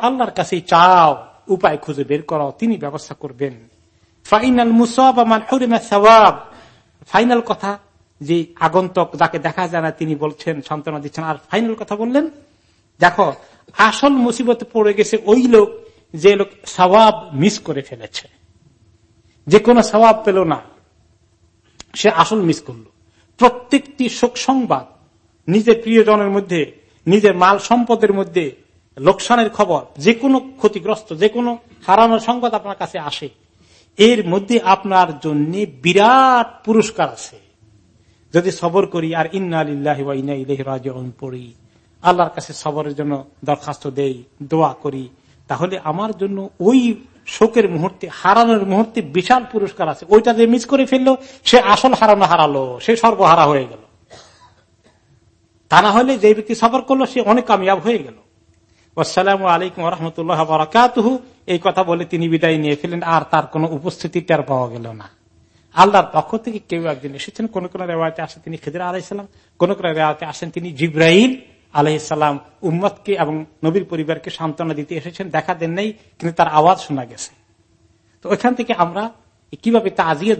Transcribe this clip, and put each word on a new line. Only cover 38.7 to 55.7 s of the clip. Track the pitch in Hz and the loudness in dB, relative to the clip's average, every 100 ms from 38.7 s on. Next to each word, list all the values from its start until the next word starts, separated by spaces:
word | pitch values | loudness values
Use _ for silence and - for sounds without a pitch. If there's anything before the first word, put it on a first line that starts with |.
| 180 190 | 0 -2
করি | 175 160 | -4 -4
আর | 165 160 | -4 -4
ইন্না | 190 185 160 | -6 -4 -4
লিল্লাহি | 151 143 143 139 | -4 -4 -4 -4
ওয়া | 139 | -4
ইন্না | 139 135 | -6 -6
ইলাইহি | 139 131 139 | -8 -6 -6
রাজিউন | 135 131 135 127 127 117 | -6 -8 -10 -12 -14 -14
পড়ি, | 135 127 120 117 _ _ _ _ | -14 -14 -18 -20 _ _ _ _
আল্লাহর | 170 180 160 | 0 2 0
কাছে | - - 151 | -4 -14 -10
সবরের | 156 147 151 143 | -8 -6 -6 -6
জন্য | 147 143 135 _ | -6 -6 -10 _
দরখাস্ত | - 143 - 143 147 | -6 -6 -6 -12 -10
দেই, | 131 139 127 123 - | -6 -6 -6 -14 -20
দোয়া | 139 160 151 | -4 0 0
করি, | 123 147 135 127 _ _ _ - | -2 -10 -10 -12 _ _ _ -10
তাহলে | 127 175 185 | -6 -6 -6
আমার | 156 160 220 190 | -8 -6 -8 -6
জন্য | 196 196 196 - | -8 -8 -12 -4
ওই | 180 262 240 220 - _ - | 2 2 2 -2 -10 _ -16
শোকের | - 226 233 202 | 0 2 2 0
মুহূর্তে, | 170 180 - 180 - | 0 -6 -6 -16 -4
হারানোর | 180 214 233 220 196 | 2 4 4 2 2
মুহূর্তে | 190 220 - 156 | 0 0 -4 -4
বিশাল | 156 180 254 226 | -2 0 0 0
পুরস্কার | 220 196 - 165 | -4 -4 -4 -6
আছে। | 143 170 | -6 2
ওইটা | 214 233 | 4 4
যে | 226 233 | 4 4
মিস | 247 - | 2 0
করে | 277 262 | 0 2
ফেললো, | 262 262 262 - - - | 0 2 0 -4 -10 4
সে | 240 202 | 4 6
আসল | 208 262 | 4 2
হারানো | 247 220 202 | 4 4 4
হারালো, | 156 170 151 139 131 123 | 4 4 2 0 -6 -4
সে | - 226 | -2 2
সর্বহারা | 226 202 180 170 147 | 2 4 6 6 4
হয়ে | 143 127 | 2 -2
গেল। | - _ _ _ - _ _ _ _ _ _ _ _ _ _ _ _ _ _ _ | -12 _ _ _ -20 _ _ _ _ _ _ _ _ _ _ _ _ _ _ _